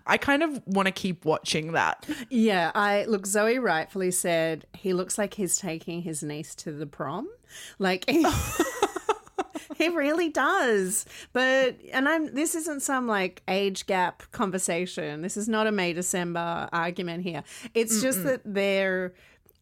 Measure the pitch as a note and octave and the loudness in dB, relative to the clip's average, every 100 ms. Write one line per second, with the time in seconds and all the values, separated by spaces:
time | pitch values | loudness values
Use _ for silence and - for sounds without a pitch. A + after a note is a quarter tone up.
0 | - B3+ - C#4+ D#4+ C4+ - G3 F#3+ - | 0 2 4 2 2 -2 -2 2 2 0
1 | F#3+ E3+ D3+ D#3 - D#3+ D#3 D#3 E2 - | -4 -2 0 0 0 -2 0 2 2 0
2 | - D4+ A#3 A#3+ A3 F#3 E3 G#3+ G#3 G3+ | -6 -8 -2 4 4 4 2 2 2 2
3 | - G3+ F#3+ G#3 A3 C4 A3 D#3+ D#3 F#3+ | 2 0 0 2 4 2 2 0 0 -2
4 | F#3 F3 F3+ E3 D#3+ D#3 - - F#3+ F3+ | 0 0 2 2 2 -2 -8 -8 -2 -2
5 | F#3 - G3 - F3 - F#3 D#3+ - E3+ | -2 -2 -4 -2 -2 -2 -2 -6 -6 -6
6 | D#3+ D3+ D3+ D3 D#3 - F3 D3 D3 - | -6 -6 -6 -8 -10 -12 -10 -8 -10 -8
7 | C#3+ F3 E4+ A#4+ _ - - - F#3+ F#3 | -6 -6 -8 -14 _ -20 -14 -4 -2 0
8 | - D#4 D#4+ - - - B4+ B4 G#4 F4 | 2 4 4 2 -2 -2 -2 0 -2 -2
9 | - G#4+ - - - D4+ - D4 E4 E4+ | -4 -4 -4 -8 -8 -8 -10 -2 0 2
10 | C#4+ E4 E4+ D#4 C#4 F#4+ C4 G#3 F#3 - | 0 2 0 2 2 4 4 4 2 -2
11 | - - - B3 C4 C4 B3+ - - C4 | -6 -14 -4 0 4 4 2 0 -4 0
12 | C#4+ E4 D4+ C4+ D#4+ E4+ D#4+ D4 - C4 | 2 2 0 0 -2 -2 -4 -4 -2 -2
13 | A#3+ G3+ F3+ - - F#3+ G3 F#3 - F#3+ | 0 0 0 -4 -2 0 0 -2 -2 2
14 | F3 - - - G3 F#3 - E3+ F3+ - | 2 -2 -10 -4 -2 0 0 -2 -2 -4
15 | D3+ D3+ F3+ G#3 G#3+ A3 A3 G#3 F3 E3 | -6 -6 -6 -4 0 2 2 2 0 0
16 | F3+ F#3 F3 E3+ E3+ E3+ - E3+ E3+ F3 | -2 -2 -2 -2 -2 -4 -2 -2 -2 -2
17 | F3 E3+ F3+ D#3 - - A#3 A3+ A3+ A3 | -6 -4 -6 -6 -10 -14 -4 0 2 2
18 | C4 G#3 C4+ B3+ G#3 G3 G3 G3 F#3+ F#3 | 2 0 0 -2 -2 0 2 2 0 0
19 | F#3 - - _ _ _ | -4 -8 -20 _ _ _